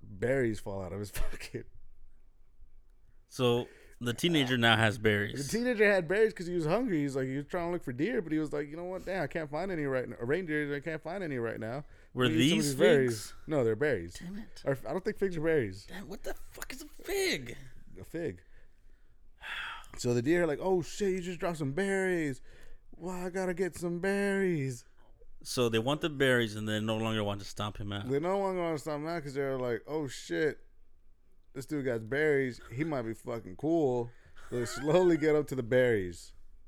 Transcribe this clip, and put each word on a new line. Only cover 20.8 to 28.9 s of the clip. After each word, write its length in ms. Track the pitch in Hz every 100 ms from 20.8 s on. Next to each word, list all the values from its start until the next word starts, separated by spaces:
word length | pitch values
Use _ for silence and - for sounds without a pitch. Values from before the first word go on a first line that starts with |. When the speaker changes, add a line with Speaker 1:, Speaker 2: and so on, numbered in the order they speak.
Speaker 1:
shit, 300 | - - 196
you 80 | 185
just 200 | 180 180
dropped 180 | 185 156
some 140 | 139
berries. 680 | 143 196 196 185 175 151 135 - - - - - -
Well, 180 | 175
I 160 | 180 180
gotta 240 | 185 185
get 220 | 175 185 -
some 220 | 175 175
berries." 840 | 196 202 202 196 190 160 135 120 - - - - - -
Speaker 2:
So 260 | - - 120
they 100 | 113
want 220 | 117 147
the 100 | 170
berries, 460 | 139 135 123 113 107
and 120 | 107
they 120 | 107
no 160 | 110 110
longer 260 | 110 110
want 180 | 101 101
to 60 | 98
stomp 300 | - 104 -
him 160 | 101
out. 160 | 101 110
Speaker 1:
They 100 | 139
no 180 | 170 196
longer 220 | 190 185
want 160 | 170 156
to 40 |
stomp 200 | 160